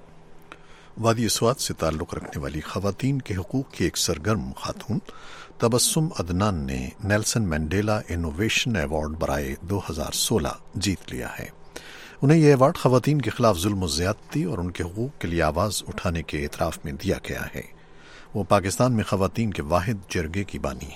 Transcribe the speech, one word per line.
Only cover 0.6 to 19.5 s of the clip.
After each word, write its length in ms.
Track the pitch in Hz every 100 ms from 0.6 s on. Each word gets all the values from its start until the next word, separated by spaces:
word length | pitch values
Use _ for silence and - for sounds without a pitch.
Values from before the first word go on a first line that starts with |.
| - - - -
وادی 260 | 113 113 107
سوات 300 | - 117 -
سے 160 | -
تعلق 420 | 90 80 78 85 -
رکھنے 240 | 87 -
والی 220 | 69 78
خواتین 580 | - 101 98 98 131 139
کے 140 | - 92
حقوق 360 | 90 131 139
کی 120 | -
ایک 140 | 85 -
سرگرم 540 | - 80 98 107 65 -
خاتون 440 | - - - 139 - - - - - -
تبسم 480 | 117 120 - 160 156
عدنان 500 | - 82 87 104 82
نے 340 | 67 65 64 -
نیلسن 460 | 101 104 107 120 98
مینڈیلا 500 | 78 78 92 104 107 -
انوویشن 680 | 87 82 76 110 - 131 104
ایوارڈ 420 | 71 78 76 80
برائے 360 | 76 71 67 71
دو 180 | 87 101
ہزار 320 | - 78 73
سولہ 340 | - - 110 67 - - -
جیت 380 | 98 87 -
لیا 140 | 127 120 -
ہے۔ 180 | - - - - - - - -
انہیں 180 | 135 165
یہ 80 | 147
ایوارڈ 280 | 135 135 -
خواتین 460 | 135 127 139 151
کے 80 | 113
خلاف 280 | - 117 87
ظلم 260 | 101 98
و 40 | 90
زیادتی 560 | 78 90 107 - 147
اور 140 | 170 101
ان 140 | 90
کے 120 | 85
حقوق 380 | 85 101 131 -
کے 60 | 90
لیے 140 | 85
آواز 420 | 78 78 104 - -
اٹھانے 360 | - 95 82
کے 200 | 78 76
اعتراف 360 | 73 - 82 -
میں 100 | 78
دیا 220 | 69 95 80 -
گیا 120 | - - 69
ہے۔ 60 | - - - - - - - 107
وہ 80 |
پاکستان 500 | 95 101 95 - 127
میں 100 | 113
خواتین 480 | 104 98 92 - 113